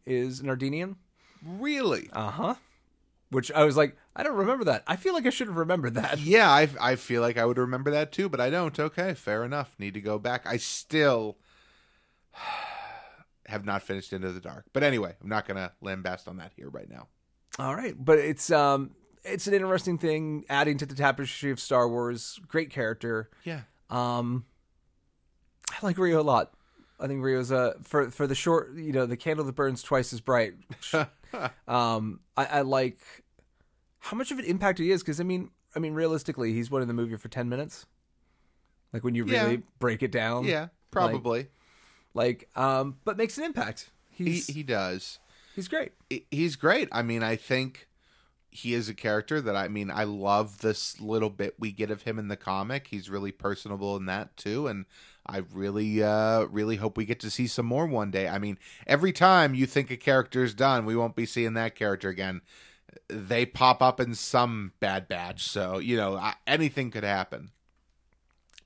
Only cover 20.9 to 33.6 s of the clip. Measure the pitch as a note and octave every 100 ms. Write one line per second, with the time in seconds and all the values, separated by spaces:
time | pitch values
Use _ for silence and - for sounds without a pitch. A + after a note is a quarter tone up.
20.9 | C3+ C#3+ C3 C3 - C#3 B2+ - B2+ A#2+
21.9 | A#2+ A#2+ A#2 - - F3+ D#3+ D3 C#3 A2+
22.9 | A2+ A#2 A2 A2 _ E3+ D3+ A2 _ -
23.9 | B2 B2 A#2+ A#2+ B2 - _ _ _ _
24.9 | _ _ _ _ _ _ _ - - G3+
25.9 | F3+ F3+ D#3+ D3 A#2 - _ _ _ _
26.9 | - C#3 C3+ C3 C3 B2 C3 B2 - -
27.9 | D3 B2+ - C#3 C3 E3+ E3 - D3+ D#3
28.9 | C3 B2 B2 E3 D#3 C3+ C3 C#3 B2 -
29.9 | C3+ A#2+ A#2 - B2 G#2+ - - - -
30.9 | D#3+ C#3 _ - A#3+ C3 - - B2 A#2
31.9 | A2 A2 - _ - C3+ D3 C3+ C3+ B2+
32.9 | B2+ - - _ _ _ _